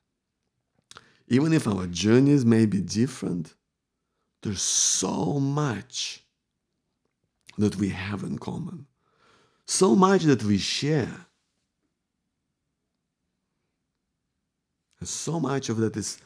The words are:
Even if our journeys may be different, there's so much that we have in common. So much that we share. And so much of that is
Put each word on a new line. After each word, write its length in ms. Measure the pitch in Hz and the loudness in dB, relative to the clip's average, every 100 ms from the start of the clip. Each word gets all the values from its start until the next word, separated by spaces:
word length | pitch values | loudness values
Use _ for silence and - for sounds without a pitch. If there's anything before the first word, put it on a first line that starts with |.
| _ _ _ _ _ _ _ _ _ - _ _ - | _ _ _ _ _ _ _ _ _ -20 _ _ -2
Even 240 | 123 160 | 0 2
if 140 | 156 113 | 2 0
our 200 | 95 90 | -2 -4
journeys 580 | 87 104 123 139 143 117 | -2 4 6 6 4 4
may 200 | 113 110 | 4 4
be 160 | 101 | 2
different, 720 | 90 101 131 - 90 87 78 _ _ _ _ _ _ _ _ _ | -2 -2 -2 -4 -8 -6 -10 _ _ _ _ _ _ _ _ _
there's 200 | 110 92 | -8 -6
so 800 | - - - - 180 - 170 143 | -2 0 0 0 -2 -2 -2 -2
much 840 | 135 143 147 98 - - - - _ _ _ _ _ _ _ _ _ _ _ _ - - | -2 -2 -4 -6 -10 -10 -10 -12 _ _ _ _ _ _ _ _ _ _ _ _ -14 -2
that 180 | 104 - | -2 0
we 140 | 98 | -4
have 340 | 92 98 101 | -4 -8 -8
in 140 | 92 71 | -8 -8
common. 480 | - - - 165 - _ _ _ _ _ _ _ - | -8 -10 -10 -14 -20 _ _ _ _ _ _ _ -8
So 300 | - 190 208 | 0 4 6
much 280 | 185 190 | 6 6
that 200 | 156 135 | 4 4
we 140 | 104 135 | 2 0
share. 680 | - - 143 156 104 - - _ _ _ _ _ _ _ _ _ _ _ _ _ _ _ _ _ _ _ _ _ _ _ _ _ _ _ _ _ _ _ _ _ _ _ _ _ | 0 -4 -2 -2 -2 -8 -20 _ _ _ _ _ _ _ _ _ _ _ _ _ _ _ _ _ _ _ _ _ _ _ _ _ _ _ _ _ _ _ _ _ _ _ _ _
And 100 | - | -12
so 300 | - - 170 | -8 -6 -4
much 300 | 135 135 - | -2 -2 -2
of 80 | 110 | -2
that 200 | 110 107 | -2 -2
is 200 | 95 - | -8 -12